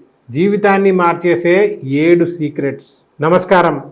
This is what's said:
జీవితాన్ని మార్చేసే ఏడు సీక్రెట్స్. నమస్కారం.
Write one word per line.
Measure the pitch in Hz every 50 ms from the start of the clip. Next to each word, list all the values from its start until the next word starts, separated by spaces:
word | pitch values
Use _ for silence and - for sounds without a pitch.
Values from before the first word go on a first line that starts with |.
| - _ _ _ _ 123
జీవితాన్ని | 117 147 180 202 208 202 208 202 196 196 196 196
మార్చేసే | 185 180 175 170 165 170 175 175 165 - - 175 175 196 208 - - - 139
ఏడు | 135 139 147 156 170 175 170 170
సీక్రెట్స్. | - - - 151 143 147 - 143 135 139 139 - - - - _ _ _ -
నమస్కారం. | 147 160 180 175 - - 196 180 180 165 147 135 - -